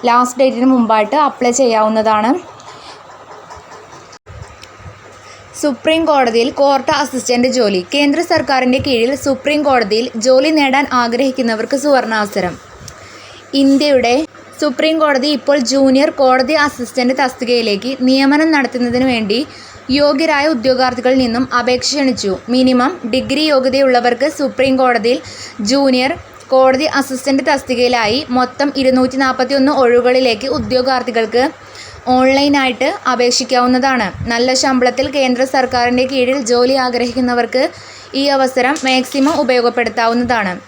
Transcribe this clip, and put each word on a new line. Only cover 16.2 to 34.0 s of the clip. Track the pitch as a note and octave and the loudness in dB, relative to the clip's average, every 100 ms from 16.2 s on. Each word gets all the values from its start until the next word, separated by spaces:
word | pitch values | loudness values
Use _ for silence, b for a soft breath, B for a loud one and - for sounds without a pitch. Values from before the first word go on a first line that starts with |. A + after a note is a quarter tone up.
| C4 B3+ B3+ D#4 C#4+ | 2 2 2 0 0
അസിസ്റ്റന്റ് | - A#3+ - B3 C4 | -4 -8 -2 -2 0
തസ്തികയിലേക്ക് | C4+ B3+ A#3+ A#3+ A3+ G3+ A#3 C4+ B3+ | -2 -2 -2 0 0 -2 -4 -2 0
നിയമനം | C4+ C#4 D4 D#4+ D4+ | 2 4 2 2 2
നടത്തുന്നതിന് | B3+ B3+ A#3+ B3 C4 | 0 -2 -2 0 0
വേണ്ടി | A#3 G#3+ A3+ D4+ B B B - C4 | 0 -2 -2 -4 B B B -2 2
യോഗ്യരായ | C#4+ C#4+ D#4+ C#4+ D4+ C#4+ | 2 2 0 2 0 0
ഉദ്യോഗാർത്ഥികളിൽ | A#3+ B3+ B3+ B3 B3 C4 B3 | 0 2 0 0 0 2 0
നിന്നും | A3+ B3+ B3 | -2 -2 -2
അപേക്ഷ | A#3+ B3 - | 0 -2 -2
ക്ഷണിച്ചു. | C#4 C4+ G#3 G3+ F#3 - B3 | -2 -2 -2 -4 -4 -2 0
മിനിമം | B3+ B3+ B3+ F#4 A#3 B3+ | 2 2 0 -4 -4 -4
ഡിഗ്രി | A3 C#4 D#4 | -2 -2 2
യോഗ്യതയുള്ളവർക്ക് | C#4 C4 C4 C4+ B3 A#3+ A#3 C#4+ D4 | 2 2 2 2 2 2 0 -2 -2
സുപ്രീം | C#4 G3+ C4 C4 | -4 0 0 2
കോടതിയിൽ | B3+ A#3+ A3+ C#4 B B B - G#3 | 2 2 0 -2 B B B -8 -2
ജൂനിയർ | C4+ C#4 B3+ C4 F4 - - - | 2 2 2 0 -4 -10 -20 0
കോടതി | C4 C4 C4 D4+ C#4 | 2 4 2 0 -2
അസിസ്റ്റന്റ് | C4 C4 C#4 C#4 C#4+ | -2 -4 -2 0 0
തസ്തികയിലായി | C#4+ - A#3+ B3 A#3+ G#3+ B3 - B3 | -2 -2 0 2 2 0 -2 -2 -2
മൊത്തം | B3+ - C#4 C#4 | -2 -2 -4 0
ഇരുന്നൂറ്റി | C4 B3+ B3+ C4 | 2 2 0 0
നാൽപത്തിയൊന്ന് | C4+ C4 B3+ C#4 C4+ C4+ | -2 0 -2 2 2 2
ഒഴിവുകളിലേക്ക് | A#3+ A#3+ B3 B3+ C4 G#3+ C4+ D#4 | 4 4 4 2 2 -2 -4 -6
ഉദ്യോഗാർത്ഥികൾക്ക് | G#3+ B3+ B3+ B3+ A#3 A#3 A3 A#3 C#4 - B B B B - B3+ | -2 -2 0 -2 -2 -4 -2 0 -2 -4 B B B B 0 2
ഓൺലൈനായിട്ട് | C4 C4+ C#4+ C#4+ C4 A#3+ C4+ G4+ - | 4 2 2 2 0 -2 -2 -2 -4
അപേക്ഷിക്കാവുന്നതാണ്. | B3 B3 B3 B3+ B3 B3 B3+ C4+ C4 | 0 0 0 0 0 2 2 2 0